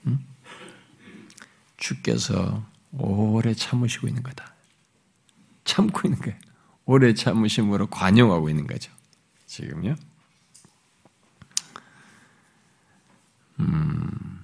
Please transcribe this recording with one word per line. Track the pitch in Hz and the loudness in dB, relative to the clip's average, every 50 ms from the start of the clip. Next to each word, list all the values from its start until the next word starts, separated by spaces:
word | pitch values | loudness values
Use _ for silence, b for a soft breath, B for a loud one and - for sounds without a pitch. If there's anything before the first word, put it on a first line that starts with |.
| _ | _
응? | 143 120 139 - - - _ B B B B B B B B B B B B B B B B B B B B B B B B B B B | -2 -4 -4 -4 -8 -20 _ B B B B B B B B B B B B B B B B B B B B B B B B B B B
주께서 | - - - - - - - 117 113 - - 104 95 92 95 98 104 107 - - _ _ _ - | -10 -8 -8 -8 -6 -2 -2 -2 -2 -2 -2 -2 -2 -2 -2 -4 -6 -8 -12 -18 _ _ _ -8
오래 | 135 123 107 98 101 107 107 107 110 113 120 110 | -6 -4 -2 0 0 2 2 2 2 2 0 0
참으시고 | - - - - 123 120 113 - - - 117 | -2 -4 -4 -2 0 0 0 -2 -4 -6 -6
있는 | - 123 120 | -4 -6 -8
거다. | 131 127 - - - - _ _ _ _ _ _ _ _ _ _ _ _ _ _ _ _ _ _ _ _ _ _ - | -10 -12 -16 -18 -20 -20 _ _ _ _ _ _ _ _ _ _ _ _ _ _ _ _ _ _ _ _ _ _ -4
참고 | - - 202 214 - - - 185 | 0 2 2 2 0 -2 -2 -2
있는 | - - | -2 -2
거예요. | - - 107 - - b b b b b b b _ | -4 -8 -10 -10 -16 b b b b b b b _
오래 | - 127 135 131 120 110 | 4 6 8 8 6 6
참으심으로 | 107 - - 90 110 110 107 - - 110 104 101 98 101 - | 4 2 0 2 2 2 2 2 0 0 2 2 0 0 -2
관용하고 | - - 90 92 95 117 123 113 92 85 78 78 | -4 -2 2 6 8 8 8 8 6 2 0 0
있는 | 76 76 73 | -2 -2 -4
거죠. | - - - - - - - _ _ _ _ _ _ _ _ _ | -4 -8 -10 -12 -14 -20 -20 _ _ _ _ _ _ _ _ _
지금요. | _ - - - - 73 78 87 104 160 151 - - _ _ _ _ _ _ _ _ _ - _ - _ _ _ _ _ _ _ - _ _ _ _ _ _ - _ _ - B B B B B B B B B B B B B B B B B B B B B B B B B B B B B B B _ _ _ _ _ _ _ _ - | _ -16 -14 -12 -12 -10 -6 -4 -4 -4 -6 -8 -20 _ _ _ _ _ _ _ _ _ -20 _ -20 _ _ _ _ _ _ _ -20 _ _ _ _ _ _ -20 _ _ -8 B B B B B B B B B B B B B B B B B B B B B B B B B B B B B B B _ _ _ _ _ _ _ _ -4
음. | - - 80 78 78 76 73 78 - - - - - - - - | -2 0 0 0 0 -2 -2 -4 -4 -6 -8 -10 -12 -12 -14 -16